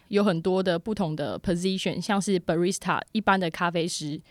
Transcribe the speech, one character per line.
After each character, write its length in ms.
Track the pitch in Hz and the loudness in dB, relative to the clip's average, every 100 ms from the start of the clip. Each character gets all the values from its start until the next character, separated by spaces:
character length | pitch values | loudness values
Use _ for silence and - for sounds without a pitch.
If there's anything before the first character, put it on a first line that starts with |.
| _ | _
有 160 | 196 202 | 2 2
很 180 | 165 | 2
多 180 | 180 185 | 2 2
的 160 | 185 170 | 2 0
不 160 | 226 | -2
同 220 | 214 170 151 | -2 -2 -2
的 240 | 139 92 | -4 -4
position， 640 | - 175 185 190 185 165 | -2 0 0 0 -2 -4
像 200 | 175 202 | -2 0
是 200 | 190 185 | 2 0
barista， 600 | - 165 175 190 180 151 - | 2 2 2 0 -2 -2 -2
一 80 | 220 | 0
般 180 | 202 190 | 2 2
的 100 | 175 | 2
咖 220 | - 175 | -2 0
啡 160 | 175 170 | 0 -2
师， 340 | - 151 160 - | -4 -6 -8 -10